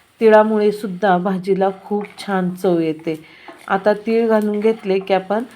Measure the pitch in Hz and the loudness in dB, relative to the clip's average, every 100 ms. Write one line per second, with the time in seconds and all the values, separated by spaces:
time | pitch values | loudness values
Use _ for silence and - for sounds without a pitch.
0 | _ - 226 214 214 214 208 208 208 180 | _ 0 6 6 6 2 0 -2 -6 -2
1 | 208 180 190 185 190 185 190 190 - 208 | 0 2 0 -4 -2 0 0 -4 -6 -6
2 | 202 - - 190 180 180 196 170 160 156 | -6 -12 -6 -2 -2 -2 0 0 -2 -4
3 | 165 156 - - - - - 196 208 208 | -8 -8 -12 -20 -20 -16 -4 -2 0 -2
4 | 226 226 226 214 214 208 220 226 196 196 | 0 0 2 0 0 0 -2 -2 -2 -2
5 | 190 185 185 208 254 | 0 -2 -2 -4 -6